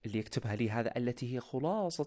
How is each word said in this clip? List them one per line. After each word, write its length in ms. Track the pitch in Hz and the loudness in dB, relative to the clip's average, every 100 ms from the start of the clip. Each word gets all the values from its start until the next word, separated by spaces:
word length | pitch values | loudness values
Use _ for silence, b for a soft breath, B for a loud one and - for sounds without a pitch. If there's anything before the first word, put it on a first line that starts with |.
| 113 | 0
اللي 120 | 110 | -2
يكتبها 380 | 107 - 113 104 | 0 -2 0 2
لي 140 | 117 | 2
هذا 260 | 110 113 - | 2 0 0
التي 380 | 123 123 120 | 0 0 -4
هي 60 | 127 | -4
خلاصة 680 | - 131 151 214 185 - | -2 -2 2 2 0 0